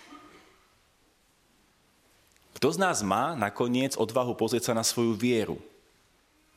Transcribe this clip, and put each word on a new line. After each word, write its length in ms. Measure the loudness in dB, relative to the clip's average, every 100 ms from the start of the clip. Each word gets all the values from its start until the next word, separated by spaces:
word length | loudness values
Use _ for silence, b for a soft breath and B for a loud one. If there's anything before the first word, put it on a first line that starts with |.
| B B -20 -20 -20 _ _ _ _ _ _ _ _ _ _ _ _ _ _ _ _ _ _ _ _
Kto 140 | 0 0
z 80 | 2
nás 240 | 0 2
má 320 | 0 2 0
nakoniec 640 | 0 -2 0 0 2 0 0
odvahu 400 | 0 0 0 0
pozrieť 320 | 0 0 0
sa 80 | 0
na 80 | 0
svoju 320 | 0 0 0
vieru? 400 | 0 0 0 -6 -12 -20 _ _ _ _ _ _ _